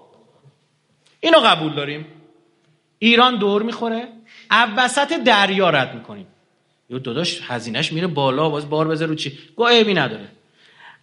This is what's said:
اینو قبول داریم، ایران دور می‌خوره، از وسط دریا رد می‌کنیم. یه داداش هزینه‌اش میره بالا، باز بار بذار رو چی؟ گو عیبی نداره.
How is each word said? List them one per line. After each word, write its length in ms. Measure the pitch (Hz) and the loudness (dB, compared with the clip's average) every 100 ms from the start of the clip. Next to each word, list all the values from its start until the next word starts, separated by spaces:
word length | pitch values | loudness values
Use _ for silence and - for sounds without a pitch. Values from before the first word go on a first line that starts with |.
| _ _ _ _ _ _ _ _ _ _ _ - | _ _ _ _ _ _ _ _ _ _ _ -6
اینو 180 | 330 320 | 4 4
قبول 360 | 226 170 156 | 4 2 0
داریم، 320 | 151 143 151 156 - _ _ _ _ _ _ _ - | -4 -6 -8 -14 -20 _ _ _ _ _ _ _ -2
ایران 400 | 220 233 254 240 | 2 6 4 2
دور 240 | 202 202 | 0 0
می‌خوره، 460 | 226 226 233 226 247 - _ - - | -2 -6 -6 -6 -10 -18 _ -20 -2
از 180 | 214 233 208 | 0 0 0
وسط 360 | 247 262 285 | 0 0 -2
دریا 580 | 330 240 214 196 196 185 | 0 2 4 4 2 2
رد 240 | 147 127 | 2 0
می‌کنیم. 320 | 117 113 104 90 _ _ _ _ _ - | -6 -16 -18 -18 _ _ _ _ _ -14
یه 80 | 127 | -12
داداش 420 | 131 120 - - | -8 -6 -6 -6
هزینه‌اش 500 | - 123 113 117 127 | -8 -8 -6 -6 -4
میره 140 | 156 180 | -4 -4
بالا، 420 | 143 139 131 160 | 0 0 2 0
باز 220 | 147 147 | -2 -4
بار 180 | 151 160 | -2 0
بذار 200 | 156 160 | -2 -2
رو 60 | |
چی؟ 240 | 151 139 - - - | -4 -8 -12 -16 -2
گو 100 | 233 | 4
عیبی 280 | 240 208 | 4 4
نداره. 340 | 180 131 107 101 _ _ _ _ _ - - | 2 0 -4 -14 _ _ _ _ _ -20 -20